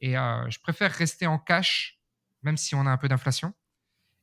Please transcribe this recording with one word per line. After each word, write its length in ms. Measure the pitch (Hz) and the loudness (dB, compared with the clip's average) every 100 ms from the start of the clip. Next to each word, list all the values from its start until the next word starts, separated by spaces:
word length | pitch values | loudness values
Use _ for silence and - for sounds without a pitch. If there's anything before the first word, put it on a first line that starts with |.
Et, 140 | 131 127 | -2 0
euh, 260 | 123 117 120 | 0 -2 -4
je 80 | 117 | -6
préfère 320 | - 160 202 | -6 0 0
rester 380 | - 165 - 175 | 2 -2 0 0
en 100 | 156 | 0
cash, 600 | - 175 190 - - - _ _ _ _ | 2 2 2 0 -4 -12 _ _ _ _
même 140 | 143 156 | -2 -2
si 180 | - | -2
on 120 | 143 139 | 0 2
a 40 | |
un 60 | 127 | 2
peu 100 | 127 | 2
d'inflation, 480 | 131 - 131 170 - _ _ _ _ _ _ | 2 0 -2 -4 -10 _ _ _ _ _ _